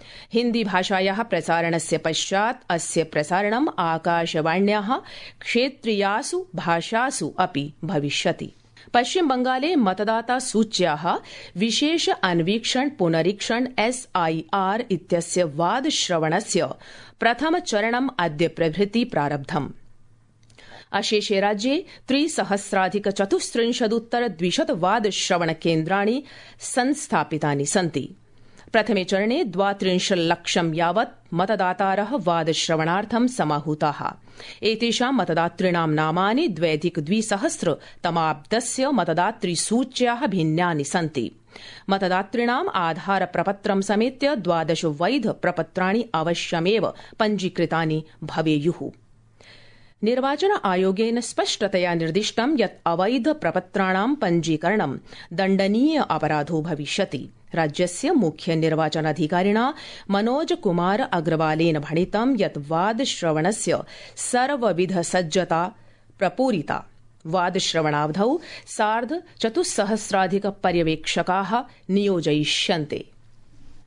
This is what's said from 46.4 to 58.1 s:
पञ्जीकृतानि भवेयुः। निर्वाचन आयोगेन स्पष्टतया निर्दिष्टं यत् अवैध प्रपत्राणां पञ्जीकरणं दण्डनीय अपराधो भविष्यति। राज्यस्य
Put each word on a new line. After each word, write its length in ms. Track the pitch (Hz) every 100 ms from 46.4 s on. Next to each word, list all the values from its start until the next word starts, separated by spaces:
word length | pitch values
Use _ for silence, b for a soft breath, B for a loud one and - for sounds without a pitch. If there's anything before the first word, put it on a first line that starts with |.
| - 170 170 220 156 B B -
पञ्जीकृतानि 840 | 214 208 185 180 165 165 160 156 156 B
भवेयुः। 640 | 151 160 156 151 151 165 - - _ - _ B B B B B B B
निर्वाचन 520 | 208 254 269 285 392 415
आयोगेन 560 | 202 180 190 190 226 233
स्पष्टतया 760 | 233 - 381 - 202 196 175
निर्दिष्टं 640 | 170 165 165 208 - 240 311
यत् 220 | 190 - -
अवैध 420 | 226 190 262 240
प्रपत्राणां 840 | 302 170 170 - 208 190 185 220
पञ्जीकरणं 840 | 294 190 170 160 156 175 214 156 127 B B B
दण्डनीय 720 | 170 190 190 196 214 285 311 -
अपराधो 520 | 156 151 151 147 165
भविष्यति। 640 | 156 147 147 - 190 127 - - -
राज्यस्य 580 | - 160 151 180 - 285